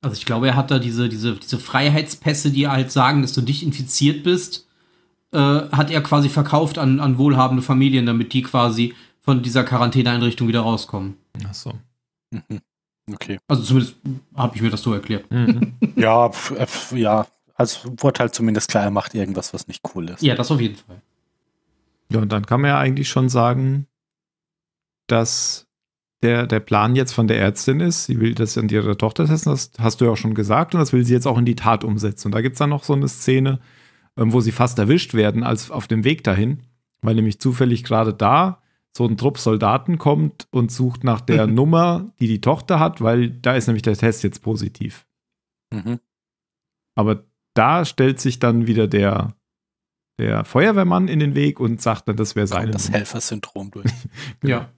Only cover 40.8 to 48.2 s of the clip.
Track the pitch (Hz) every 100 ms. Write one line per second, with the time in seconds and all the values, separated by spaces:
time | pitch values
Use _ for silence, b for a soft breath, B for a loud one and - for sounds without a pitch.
40.8 | 127 120 131 110 - 113 110 110 147 165
41.8 | 175 170 196 _ 117 107 123 156 - 170
42.8 | 160 160 113 120 120 123 123 127 117 113
43.8 | 113 104 117 110 101 - - 110 - -
44.8 | 113 - _ _ _ _ _ _ _ 110
45.8 | 98 120 _ _ _ _ _ _ _ _
46.8 | _ - 107 104 _ _ _ - 113 165
47.8 | 160 - 131 131